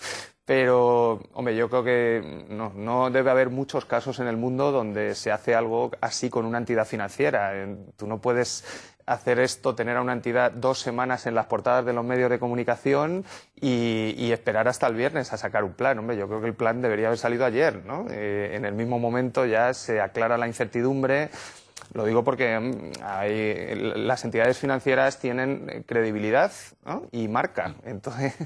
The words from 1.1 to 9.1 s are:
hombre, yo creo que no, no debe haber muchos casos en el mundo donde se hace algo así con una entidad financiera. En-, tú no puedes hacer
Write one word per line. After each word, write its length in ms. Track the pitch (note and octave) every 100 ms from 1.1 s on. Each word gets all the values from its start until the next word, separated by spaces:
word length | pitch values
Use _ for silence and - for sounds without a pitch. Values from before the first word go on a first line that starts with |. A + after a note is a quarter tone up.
| A2 -
hombre, 220 | - B2 A2
yo 140 | A#2
creo 140 | B2
que 640 | A#2+ B2 A#2 A#2 D#2 D2+ -
no, 220 | G#2+ A2 G2
no 360 | G#2+ B2 B2+
debe 180 | B2+ C3+
haber 220 | B2+ B2+
muchos 340 | B2+ C#3 C#3+ -
casos 340 | A#2+ C3+ C3
en 60 | B2
el 100 | A2+
mundo 360 | B2 B2+ C#3+
donde 420 | C#3 A2 G#2 G#2+
se 180 | G2+ A2+
hace 220 | G#2+ -
algo 380 | A#2 A2+ A2+ A#2+ -
así 300 | A#2 - B2
con 140 | A#2+ A2+
una 120 | A#2
entidad 280 | A2+ A#2 A2
financiera. 760 | A2 G2+ - C#3+ C3+ G2+ G2
En-, 300 | G2 G#2 F#2+ -
tú 120 | G#2
no 140 | A2
puedes 420 | B2 B2 A#2+ - - - - -
hacer 320 | -